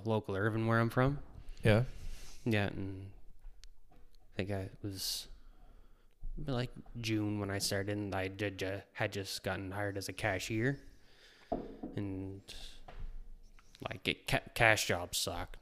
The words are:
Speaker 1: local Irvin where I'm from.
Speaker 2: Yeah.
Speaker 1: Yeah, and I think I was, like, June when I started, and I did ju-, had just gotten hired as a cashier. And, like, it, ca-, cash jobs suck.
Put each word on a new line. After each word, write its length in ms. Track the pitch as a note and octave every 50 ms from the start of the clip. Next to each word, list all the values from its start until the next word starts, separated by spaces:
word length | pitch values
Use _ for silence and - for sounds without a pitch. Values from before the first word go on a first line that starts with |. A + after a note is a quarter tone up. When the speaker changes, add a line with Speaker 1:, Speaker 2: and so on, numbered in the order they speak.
| G2
Speaker 1:
local 320 | A2+ A2 A2 G#2 - G2
Irvin 300 | F#2+ G2+ A2+ G#2+ A2+ A2
where 120 | A2+ A2+ A2+
I'm 120 | A#2 A#2
from. 280 | - B2+ B2+ C3+ C#3+ C#3+ - - - - - - - - -
Speaker 2:
Yeah. 220 | A#2 G#2 A2 B2+ C3 - - - - - - - - - - -
Speaker 1:
Yeah, 220 | B2 A2+ G#2 G2+ -
and 380 | - - G2 F#2+ F#2+ F#2+ G2 G2 - - - - - - - - - - - - - - - - -
I 40 | - - - - - - - -
think 140 | - G2 F#2+
I 180 | G#2 G2 F#2+ F#2+ - - -
was, 460 | G#2 F#2+ G2 - - - - - - - - - - - - - - - - - - - - - - - _ - - - - D3
like, 240 | D3 C3+ A#2+ B2+ - - - - - - A#2+
June 380 | A#2 A2 A2 G#2+ G#2 G#2 G#2 G#2
when 120 | G2+ G2
I 80 | G2 G2
started, 380 | - - G2+ G2 G2 G2+ G#2
and 180 | G#2 G#2 G2+ F#2
I 140 | F#2+ F#2 F#2+
did 300 | F#2+ G2 G#2 G2+ F#2+ F#2
ju-, 220 | F#2+ F#2+ G2 G2+ - - _
had 200 | - A2+ G#2 G2+
just 300 | G2+ F#2+ - - - -
gotten 280 | G2 F#2+ F#2+ G2 F#2+
hired 260 | F#2 G2+ G#2 G2+ G2 G2+
as 100 | G2 -
a 40 | G2
cashier. 680 | - - A2 F#2+ F#2 - - A2+ A2 A2+ C3 C#3 C#3 - - - - - - - - - - - - - - - - - - - - - - -
And, 440 | G2+ G2+ G2+ F#2+ F#2+ F#2+ F#2+ G2 G2 - - - - - - - - - - - - - - - - - - - - - - - - - - - - - -
like, 180 | G#2+ G2+ - -
it, 180 | D2+ - -
ca-, 140 | - - - - - -
cash 320 | - B2 A2+ A2 G#2 -
jobs 300 | - G#2 F2 F2 E2+ - -
suck. 380 | - - E2+ E2 F#2 - - -